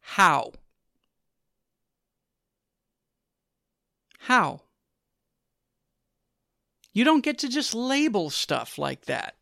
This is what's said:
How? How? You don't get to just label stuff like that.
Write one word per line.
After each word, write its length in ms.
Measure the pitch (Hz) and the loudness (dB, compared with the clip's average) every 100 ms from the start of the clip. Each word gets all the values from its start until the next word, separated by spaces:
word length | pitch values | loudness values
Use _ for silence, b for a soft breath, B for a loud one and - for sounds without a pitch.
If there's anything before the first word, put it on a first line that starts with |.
How? 520 | - - 190 143 - - _ _ _ _ _ _ _ _ _ _ _ _ _ _ _ _ _ _ _ _ _ _ _ _ _ _ _ _ _ _ _ _ _ _ _ _ | -10 4 4 4 -2 -12 _ _ _ _ _ _ _ _ _ _ _ _ _ _ _ _ _ _ _ _ _ _ _ _ _ _ _ _ _ _ _ _ _ _ _ _
How? 400 | - 247 160 - _ _ _ _ _ _ _ _ _ _ _ _ _ _ _ _ _ _ _ _ _ _ _ | 2 2 2 -4 _ _ _ _ _ _ _ _ _ _ _ _ _ _ _ _ _ _ _ _ _ _ _
You 100 | 196 | 0
don't 220 | 254 311 | 4 4
get 140 | 277 294 | 2 -4
to 100 | 285 | -4
just 260 | 262 - | -4 -4
label 560 | 226 247 269 302 208 156 | -4 0 0 2 0 -2
stuff 480 | - - 139 117 - | -4 -2 -4 -4 -6
like 280 | 143 131 - | -6 -6 -6
that. 280 | 127 95 - | -6 -6 -12